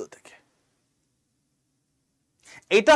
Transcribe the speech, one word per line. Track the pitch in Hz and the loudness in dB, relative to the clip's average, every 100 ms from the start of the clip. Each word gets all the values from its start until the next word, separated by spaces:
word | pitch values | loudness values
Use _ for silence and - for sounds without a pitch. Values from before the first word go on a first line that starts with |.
| - | -20
থেকে, | - - - _ _ _ _ _ _ _ _ _ _ _ _ _ _ _ _ _ _ _ _ _ - - | -20 -20 -20 _ _ _ _ _ _ _ _ _ _ _ _ _ _ _ _ _ _ _ _ _ -20 -4
এটা | 196 214 | -2 0